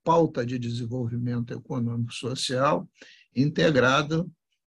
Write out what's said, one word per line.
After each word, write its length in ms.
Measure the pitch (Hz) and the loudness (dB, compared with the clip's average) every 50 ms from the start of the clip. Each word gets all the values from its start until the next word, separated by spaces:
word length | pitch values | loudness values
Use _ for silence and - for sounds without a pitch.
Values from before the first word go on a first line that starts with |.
pauta 420 | - 165 165 170 160 156 - 131 120 | 0 2 4 4 4 2 0 -2 -4
de 140 | 120 131 123 | -4 -4 -4
desenvolvimento 920 | 117 117 117 120 120 113 123 127 120 117 120 120 120 120 120 120 117 120 | -4 -4 -4 -6 -6 -6 -4 -4 -4 -4 -4 -4 -4 -2 -2 -4 -4 -6
econômico-social, 1400 | 123 120 - - 143 127 117 117 117 117 117 117 - - 127 123 131 - - - 127 127 139 147 175 180 - - _ _ - - - _ _ _ - | -8 -12 -10 -6 -4 -2 -2 -2 -2 -2 -4 -4 -6 -8 -6 -6 -6 -4 -4 -2 0 2 2 2 2 0 -4 -10 _ _ -20 -20 -20 _ _ _ 0
integrado 960 | 120 143 151 160 180 165 165 147 127 120 131 135 151 147 143 160 160 180 170 - _ _ _ _ _ _ | 0 0 2 2 4 4 4 6 6 4 4 4 2 2 0 0 -2 -2 -4 -10 _ _ _ _ _ _